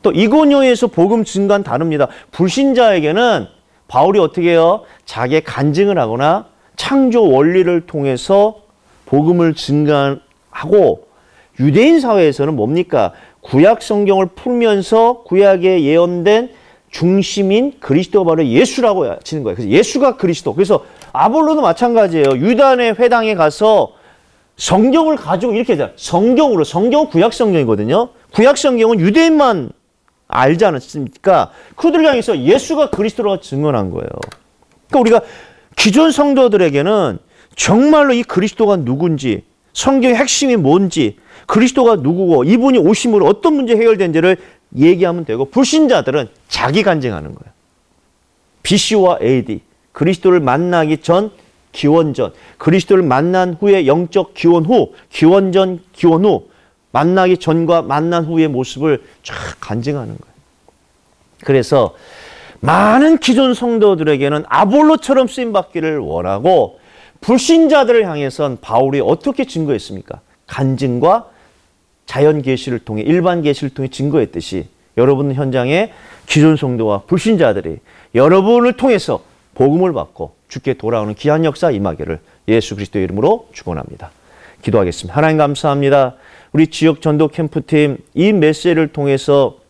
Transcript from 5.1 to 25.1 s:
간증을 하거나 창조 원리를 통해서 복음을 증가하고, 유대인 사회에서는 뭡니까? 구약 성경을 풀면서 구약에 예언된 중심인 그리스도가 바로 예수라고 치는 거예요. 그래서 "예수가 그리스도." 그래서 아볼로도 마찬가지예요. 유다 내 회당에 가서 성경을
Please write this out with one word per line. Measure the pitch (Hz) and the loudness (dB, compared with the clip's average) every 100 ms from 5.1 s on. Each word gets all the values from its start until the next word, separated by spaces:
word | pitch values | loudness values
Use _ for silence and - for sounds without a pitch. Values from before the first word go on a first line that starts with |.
| - 127 151 | -8 -2 -2
간증을 | - - 143 147 202 180 | -4 -4 -2 0 0 0
하거나 | 113 117 147 190 - _ _ - | -2 -2 -2 -2 -6 _ _ -14
창조 | - 277 262 233 196 | -2 0 2 2 4
원리를 | 131 151 185 180 175 170 | 4 2 2 0 -2 -4
통해서 | 156 139 123 - 196 214 214 _ _ _ _ - | -6 -4 -4 0 2 2 -2 _ _ _ _ -2
복음을 | 139 156 175 165 | 0 2 2 0
증가하고, | 156 - 147 147 147 139 139 _ _ _ - 151 202 151 80 _ _ _ _ _ - | -2 -2 0 2 0 0 -4 _ _ _ -14 0 2 2 0 _ _ _ _ _ -2
유대인 | 139 151 269 330 | 0 4 4 4
사회에서는 | 254 208 160 139 143 | 2 2 2 0 -4
뭡니까? | 143 107 165 180 143 92 - - _ | -2 -2 -2 -2 -2 -2 -4 -20 _
구약 | - 131 185 233 | -4 2 2 2
성경을 | - 208 202 190 185 | -2 -2 0 0 -2
풀면서 | - 254 247 233 202 180 220 233 240 | -6 -4 0 0 0 0 2 2 0
구약에 | - 180 202 190 185 180 | -2 2 4 4 2 2
예언된 | 143 160 175 175 175 220 254 - _ _ _ | 2 2 2 0 0 0 -2 -14 _ _ _
중심인 | - 170 196 190 - 190 208 277 - | -4 0 0 0 -2 0 0 -2 -6
그리스도가 | - 147 185 208 170 | -2 -2 0 0 0
바로 | 160 143 | 0 0
예수라고 | 120 254 - 240 190 127 - | 2 0 0 -2 0 -4 -6
치는 | - 156 | -10 -8
거예요. | 113 113 | -8 -8
그래서 | 104 | 0
"예수가 | 139 233 269 262 226 | 0 0 0 -2 0
그리스도." | 185 165 139 | -4 -4 -6
그래서 | 117 190 190 - - - | -4 0 -2 -4 -20 -10
아볼로도 | - 180 285 311 311 | -2 0 2 0 0
마찬가지예요. | 220 170 240 233 196 165 139 131 | 0 0 0 2 0 2 0 0
유다 | 180 262 269 254 | 0 2 2 2
내 | 233 | 0
회당에 | 214 247 233 220 | 0 0 2 0
가서 | 196 156 - 214 208 123 _ _ _ _ _ _ _ | 0 -2 2 2 2 0 _ _ _ _ _ _ _
성경을 | - 185 240 311 320 | -2 0 2 2 0